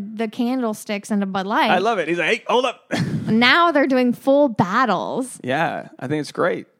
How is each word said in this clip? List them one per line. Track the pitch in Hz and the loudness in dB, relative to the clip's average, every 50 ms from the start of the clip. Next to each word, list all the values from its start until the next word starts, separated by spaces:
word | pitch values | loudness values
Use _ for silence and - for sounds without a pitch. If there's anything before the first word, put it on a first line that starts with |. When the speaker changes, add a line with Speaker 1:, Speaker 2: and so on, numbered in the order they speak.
| 196 208 220 | -6 -8 -6
Speaker 1:
the | 214 226 220 | -6 -6 -6
candlesticks | - - 240 240 254 262 240 220 214 - - - 214 202 - - | -2 -2 -2 -2 0 -2 -2 -4 -4 -6 -8 -8 -8 -8 -4 -2
into | 220 202 202 | -2 -2 -2
Bud | 190 190 196 185 196 | -2 -2 -4 -4 -2
Light. | 226 302 302 - | 0 0 2 4
Speaker 2:
I | 170 180 | 2 2
love | 190 226 233 190 | 2 2 0 0
it. | 156 151 | 0 0
He's | 175 170 | 0 0
like, | 156 165 | 0 0
"Hey, | 226 226 - - | 0 -2 0 0
hold | 202 247 262 | 0 2 2
up." | 247 - - _ _ | 0 -4 -6 _ _
<laughs> | - 226 165 - - - - - 220 | -4 -4 -4 -2 -4 -4 -2 0 2
Speaker 1:
Now | 226 240 254 277 339 339 339 | 4 4 4 6 6 4 4
they're | 294 294 269 262 | 4 2 2 2
doing | 269 254 254 240 226 | 2 2 2 2 0
full | - - 269 277 285 294 269 | 0 2 2 4 4 4 2
battles. | 214 - 214 175 196 240 262 220 185 165 101 90 131 220 262 240 - - - | 2 0 -2 0 2 0 2 2 0 -2 -2 -4 -4 -6 -6 -8 -10 -10 -6
Speaker 2:
Yeah, | 123 131 151 170 135 104 78 - - - - | -4 -2 0 0 -2 -4 -6 -10 -12 -14 -12
I | - 127 | -6 -4
think | 151 151 | -4 -4
it's | 139 - - | -4 -6 -4
great. | - 135 180 185 143 - - _ _ | -2 -2 -2 -2 -4 -8 -14 _ _